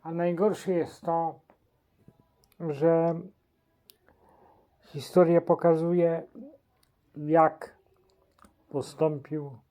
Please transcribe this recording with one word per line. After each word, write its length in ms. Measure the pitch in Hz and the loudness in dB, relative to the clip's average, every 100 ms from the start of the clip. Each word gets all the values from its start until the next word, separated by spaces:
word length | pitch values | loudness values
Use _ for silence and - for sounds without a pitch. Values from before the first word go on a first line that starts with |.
A 100 | 165 | -8
najgorsze 600 | 170 175 170 208 165 - | -2 -2 2 0 0 -2
jest 280 | 175 143 - | -2 -2 -6
to, 400 | - 165 165 151 _ _ _ _ _ _ - _ _ _ _ _ | -4 -2 -2 -8 _ _ _ _ _ _ -20 _ _ _ _ _
że 600 | 165 139 165 165 170 165 185 _ _ _ _ _ _ - _ _ _ _ _ _ _ _ | -8 0 2 2 2 -2 -8 _ _ _ _ _ _ -20 _ _ _ _ _ _ _ _
historia 600 | _ 143 - 185 170 170 | _ -16 -2 2 4 4
pokazuje, 800 | 170 165 170 160 170 175 170 165 - - 269 320 _ _ _ _ _ - | 2 2 4 2 2 2 0 -2 -8 -20 -20 -20 _ _ _ _ _ -12
jak 680 | 147 160 160 156 - _ _ _ _ _ _ _ _ _ _ | 2 4 4 2 -18 _ _ _ _ _ _ _ _ _ _
postąpił 800 | 143 127 - 160 151 135 151 143 123 _ | -8 -8 -2 -2 -2 -8 -10 -10 -16 _